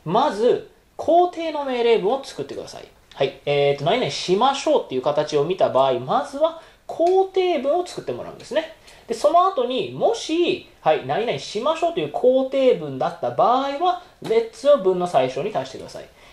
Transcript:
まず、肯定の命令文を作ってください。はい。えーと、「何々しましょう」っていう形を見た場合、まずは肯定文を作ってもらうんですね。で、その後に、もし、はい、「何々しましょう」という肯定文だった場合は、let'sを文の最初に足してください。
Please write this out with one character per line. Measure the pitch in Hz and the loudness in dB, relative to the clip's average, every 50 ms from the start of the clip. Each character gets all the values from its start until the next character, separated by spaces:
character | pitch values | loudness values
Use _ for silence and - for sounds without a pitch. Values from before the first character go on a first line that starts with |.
| - | -6
ま | 151 175 226 269 302 196 | -2 0 2 2 2 0
ず、 | 202 226 247 - - - - _ _ _ _ _ | 0 2 2 2 2 -2 -8 _ _ _ _ _
肯 | - - - 320 339 359 349 | -8 0 4 6 6 6 4
定 | 349 330 330 320 302 | 2 -4 -6 -6 -4
の | 302 285 | -4 -4
命 | 269 254 240 233 | -4 -2 0 2
令 | 233 226 202 | 4 4 4
文 | 175 196 247 | 2 0 0
を | 269 269 | -2 -4
作 | - - - - | -8 -10 -10 -10
っ | |
て | - - | -10 -10
く | - | -12
だ | - | -12
さ | - - - | -12 -14 -18
い。 | - - _ _ _ _ - | -18 -20 _ _ _ _ -4
は | - 139 | -2 -2
い。 | 131 - - - | -2 -2 -6 -4
え | 147 143 143 143 143 143 | -2 0 2 4 2 2
ー | 143 | 0
と、 | 143 | 0
「何 | 165 208 254 | 0 0 0
々 | 233 151 | 0 -2
し | - - - - 180 | -4 -6 -2 0 0
ま | 202 240 269 269 | 2 4 2 2
し | 262 - | 0 0
ょ | 320 302 - | 2 2 2
う」 | - | 0
っ | - | -2
て | - | -4
い | 131 | -2
う | 127 | -2
形 | 151 143 151 151 151 151 | 0 0 0 -2 0 0
を | 147 143 | 0 0
見 | 165 185 | 0 0
た | - 147 123 | 0 0 2
場 | 120 127 135 | 2 2 2
合、 | 135 131 123 | 2 2 0
ま | 123 139 196 254 285 | -2 -2 -2 -2 -2
ず | - - 277 | -4 -4 -2
は | 311 330 320 - - - - _ _ - | -2 -2 -2 -4 -18 -20 -20 _ _ -10
肯 | - - 330 349 370 381 381 | -4 0 2 2 4 4 2
定 | 381 - 370 370 359 349 285 | 2 0 0 0 0 0 0
文 | 247 277 294 359 | 0 0 0 0
を | 359 | -2
作 | - - - | -4 -8 -12
っ | - | -8
て | - | -8
も | 123 120 - | -8 -8 -8
ら | - | -12
う | - | -14
ん | - | -16
で | - | -12
す | - 233 | -6 -4
ね。 | 302 320 - - - - - - - - | -4 -4 -6 -12 -20 -20 -20 -20 -20 -10
で、 | - 226 | -10 -6
そ | 220 - 294 | 0 2 4
の | 320 339 359 | 6 6 4
後 | 349 - 277 240 | 4 2 0 -2
に、 | 247 262 247 175 - 123 | -2 -2 -2 -4 -4 -4
も | 139 220 370 466 | 0 0 0 0
し、 | - - - 311 339 349 262 - - - - - _ | 0 -4 -4 0 0 0 0 0 -4 -6 -14 -14 _
は | - 160 156 | 0 0 0
い、 | 131 123 | 0 0
「何 | 127 147 185 226 | -4 -4 -2 -2
々 | 240 180 135 | -2 -4 -6
し | - - - 202 | -6 -8 -8 -4
ま | 240 294 320 | -2 -2 -2
し | 320 349 | 0 -2
ょ | 330 | -2
う」 | 330 | -2
と | - | -2
い | - | -6
う | 143 - | -4 -4
肯 | - - 254 254 262 262 262 | 0 2 4 4 4 0 0
定 | 269 269 262 254 214 | 0 2 4 4 2
文 | 175 151 147 135 131 | 2 -2 -8 -6 -4
だ | 143 170 | -4 -4
っ | - - | -4 -4
た | - 120 | -6 -4
場 | 123 127 165 208 240 262 277 | 0 2 2 2 2 2 0
合 | 277 277 285 | -2 -4 -2
は、 | 339 359 359 359 - - - - - | 0 0 -2 -2 -6 -16 -20 -12 -4
let's | 156 220 233 226 226 - - - 277 294 | 0 0 0 0 -2 -8 -4 2 4 4
を | 262 | 4
文 | 185 185 185 180 | 4 2 2 2
の | 180 | 0
最 | 175 - 143 131 127 | 2 2 2 2 2
初 | - 135 151 | 0 -4 -4
に | 214 - | -4 -4
足 | 143 131 - | -6 -6 -8
し | - | -10
て | 127 | -14
く | - | -16
だ | - | -14
さ | - 78 | -14 -16
い。 | 73 - - _ - - | -16 -18 -20 _ -20 -20